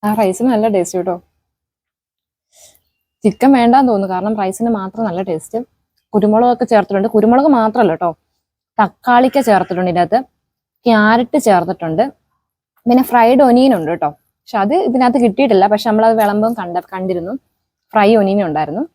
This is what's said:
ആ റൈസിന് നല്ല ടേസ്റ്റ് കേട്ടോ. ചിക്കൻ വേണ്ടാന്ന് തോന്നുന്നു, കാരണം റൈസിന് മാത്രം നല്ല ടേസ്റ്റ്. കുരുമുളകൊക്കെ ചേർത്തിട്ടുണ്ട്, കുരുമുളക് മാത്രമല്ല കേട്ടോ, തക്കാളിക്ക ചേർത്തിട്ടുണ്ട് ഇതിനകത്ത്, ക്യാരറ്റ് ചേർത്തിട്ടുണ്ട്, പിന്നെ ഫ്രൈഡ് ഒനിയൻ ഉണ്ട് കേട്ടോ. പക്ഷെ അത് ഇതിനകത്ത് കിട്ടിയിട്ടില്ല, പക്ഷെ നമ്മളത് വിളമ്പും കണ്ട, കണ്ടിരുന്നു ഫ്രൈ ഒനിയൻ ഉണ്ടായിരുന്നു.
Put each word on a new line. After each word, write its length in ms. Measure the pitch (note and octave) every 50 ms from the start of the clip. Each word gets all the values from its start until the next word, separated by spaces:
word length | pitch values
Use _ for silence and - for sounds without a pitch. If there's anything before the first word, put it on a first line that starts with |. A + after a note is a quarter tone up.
| -
ആ 60 | G#3 G#3+ G#3+
റൈസിന് 300 | A3 F#3+ F#3+ - A#3 C4 B3
നല്ല 140 | G#3+ G#3+ A3+ G#3
ടേസ്റ്റ് 240 | G3 F3 F3 - F#3
കേട്ടോ. 160 | F3 F#3 F3+ F3 _ _ _ _ _ _ _ _ _ _ _ _ _ _ _ _ _ _ _ _ _ _ _ _ _ _ _ _ - - _ _ _ _ _ _ _ _ _ _ _
ചിക്കൻ 260 | G#3+ F3 - - C4 C#4 B3+
വേണ്ടാന്ന് 300 | A#3+ A#3 A#3+ C4+ C#4 B3
തോന്നുന്നു, 180 | A3+ G3 G3 F#3+ F#3
കാരണം 200 | F3+ F#3 G#3 A3 G#3+
റൈസിന് 300 | G3+ F#3+ F#3+ - A3+ A#3 A#3 G#3
മാത്രം 240 | F#3+ F#3+ - G#3+ A3+ G#3+
നല്ല 120 | E3+ F3 G3 F#3+
ടേസ്റ്റ്. 300 | F3 D#3 - - - A3+ B3 _ _ _ _ _ _ _ _ _ -
കുരുമുളകൊക്കെ 520 | G#3+ G3 G#3 G#3+ A3 A#3+ B3 B3 A#3 B3 - A#3
ചേർത്തിട്ടുണ്ട്, 360 | G#3+ F#3+ - - G3 G3 A3+ -
കുരുമുളക് 340 | A3 G#3 A3 A#3+ B3+ C#4 D#4 C#4+
മാത്രമല്ല 400 | A#3+ A3 A3 G#3+ B3 A#3 F#3 D#3+
കേട്ടോ, 160 | D#3+ F3+ F3 D#3+ _ _ _ _ _ _ _ _ _ _ _ _ -
തക്കാളിക്ക 600 | G#3+ F#3 - _ _ - B3 A#3+ B3+ C4+ - C#4+ B3+ A#3
ചേർത്തിട്ടുണ്ട് 420 | G#3 F#3+ F3+ - F3+ F3 F#3 F3+ E3+
ഇതിനകത്ത്, 280 | F3+ F3 E3 - A#3+ C4 _ _ _ _ _ _ _ _ _ _ _ _
ക്യാരറ്റ് 540 | A#3+ A3+ G#3+ G#3 G#3+ A3 A#3 B3 A#3+ - D4+ B3 A#3
ചേർത്തിട്ടുണ്ട്, 560 | G3+ F3+ E3+ E3+ F#3 - E3+ E3 D#3+ D#3+ A#3 C#4 - _ _ _ _ _ _ _ _ _ _ _ _ _ _
പിന്നെ 180 | A#3 A#3+ B3+ C4 -
ഫ്രൈഡ് 320 | - B3 A3+ A#3 B3+ B3+ C#4+ B3+
ഒനിയൻ 260 | A#3+ B3 B3+ C#4 B3+ F3+
ഉണ്ട് 120 | D#3+ D3+ E3+
കേട്ടോ. 180 | D#3+ - D3 D3 _ _ _ _ _ _
പക്ഷെ 160 | _ - A3 G3
അത് 120 | G3+ C#4 F4+ G4 -
ഇതിനകത്ത് 300 | A#3+ C4 B3+ B3 A#3+ C#4 A#3+
കിട്ടിയിട്ടില്ല, 400 | A#3 G3 - C4+ C4 A3 F#3+ F#3+ G3+ G#3
പക്ഷെ 160 | G#3+ - A#3
നമ്മളത് 260 | G#3+ G#3+ A3 A3+ A3+ A3 A3
വിളമ്പും 320 | G3+ G3+ G#3 G#3+ A3+ A#3 A3
കണ്ട, 240 | F#3+ F3 F3 F3+ F#3 _ -
കണ്ടിരുന്നു 400 | F#3 F#3 F#3+ F#3 F3 E3 F3+ A3+ C#4 _ _ _ _ _ _ _ _ _ _ -
ഫ്രൈ 140 | A3 G#3 G3+ A3+ A3 G3+
ഒനിയൻ 240 | F#3+ G3 G#3 G3+ E3+
ഉണ്ടായിരുന്നു. 340 | D3+ D3 D#3 D3 D3 G3 C#4+ E4+ _